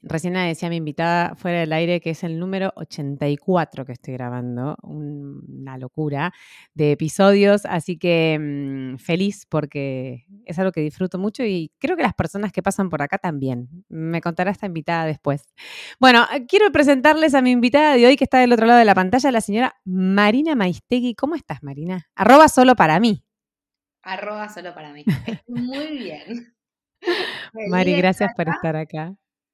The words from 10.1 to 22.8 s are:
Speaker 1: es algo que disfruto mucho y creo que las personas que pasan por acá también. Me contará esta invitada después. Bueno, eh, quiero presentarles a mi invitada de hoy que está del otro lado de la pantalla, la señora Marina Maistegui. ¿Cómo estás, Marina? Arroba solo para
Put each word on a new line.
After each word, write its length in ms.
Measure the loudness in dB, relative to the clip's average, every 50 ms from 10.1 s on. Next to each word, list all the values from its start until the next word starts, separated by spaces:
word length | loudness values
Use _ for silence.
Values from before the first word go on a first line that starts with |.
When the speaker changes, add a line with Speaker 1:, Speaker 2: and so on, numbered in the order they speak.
| -12 -14 _ _ -20 -20 _
Speaker 1:
es 120 | -12 -6 -4
algo 140 | -4 -2 -2
que 80 | -4
disfruto 380 | -6 -6 -4 -6 -6 -6 -6 -6
mucho 240 | -6 -6 -6 -4 -4
y 260 | -4 -4 -4 -6 -8 _ _
creo 200 | -4 -4 -2 0
que 40 | 0
las 120 | -2 0
personas 360 | -2 -6 -6 -4 -8 -8 -6
que 120 | -6 -4 -4
pasan 260 | -4 -2 -2 -4 -4
por 140 | -2 -4 -4
acá 160 | -4 -6 -6
también. 500 | _ -6 -6 -4 -4 -4 -4 -6 -8 -12 -18 -20 _ _
Me 320 | -12 -10 -8 -4 -4 -4 -4
contará 300 | -6 -4 -4 -4 -4 -4
esta 120 | -6 -8
invitada 400 | -8 -8 -8 -6 -4 -4 -4 -2
después. 400 | -4 -6 -6 _ -4 -4 -4 _ _ _ _ -20 -20 -18 -18 -18 -18 -6 _
Bueno, 240 | 4 6 8 6 6 4 0
eh, 120 | -6 -6 2
quiero 240 | 4 4 4 4 4
presentarles 640 | 4 4 4 4 4 6 4 4 4 4 4 4
a 80 | 4 4
mi 80 | 4
invitada 440 | 2 2 2 4 4 4 4 6 6
de 120 | 6 8
hoy 100 | 8 6
que 80 | 6 4
está 140 | 2 4 4
del 160 | 6 6 4
otro 100 | 4 6
lado 140 | 6 8 8
de 80 | 8
la 80 | 8 6
pantalla, 360 | 4 4 2 0 2 2 2
la 120 | 0 0 -2
señora 320 | -2 -2 0 0 -2 -4 _ _
Marina 680 | -6 -2 -2 0 2 2 4 4 4 2 2 0 0 0
Maistegui. 600 | 0 0 0 -2 -4 _ _ -2 -2 -2 -2 -4
¿Cómo 200 | -4 -4 -4 -4
estás, 280 | -6 -8 _ -14 -12 -12
Marina? 460 | -14 -12 -10 -8 -8 -8 -8 -10 _ _
Arroba 340 | 0 4 8 8 10 8 8
solo 260 | 6 6 6 6 6
para 240 | 6